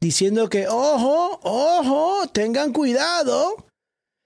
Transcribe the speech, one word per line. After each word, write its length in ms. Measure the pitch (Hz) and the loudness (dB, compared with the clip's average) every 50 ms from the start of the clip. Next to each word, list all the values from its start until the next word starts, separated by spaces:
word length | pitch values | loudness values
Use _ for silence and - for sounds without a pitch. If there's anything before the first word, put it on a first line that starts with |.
diciendo 480 | 170 165 147 - 190 196 208 226 226 202 | -4 -2 0 0 0 0 2 0 0 0
que, 180 | 208 196 190 | -2 -2 -2
ojo, 720 | - 226 240 269 302 302 233 233 269 294 330 349 370 392 - - | -2 -2 0 0 2 2 2 2 2 2 2 0 -2 -4 -6 -6
ojo, 840 | - 208 240 285 320 349 349 277 254 277 294 320 349 392 403 359 - | -4 -2 0 0 2 2 2 2 2 0 2 2 0 0 -2 -2 -2
tengan 440 | - 208 214 226 233 277 302 294 233 | -2 -2 0 0 0 0 -2 0 0
cuidado, 920 | 311 294 247 240 262 302 339 349 339 294 247 233 247 302 370 440 - - _ _ _ _ _ _ _ _ _ _ _ _ | 0 0 2 2 0 0 0 0 0 0 0 2 0 0 0 -2 -6 -12 _ _ _ _ _ _ _ _ _ _ _ _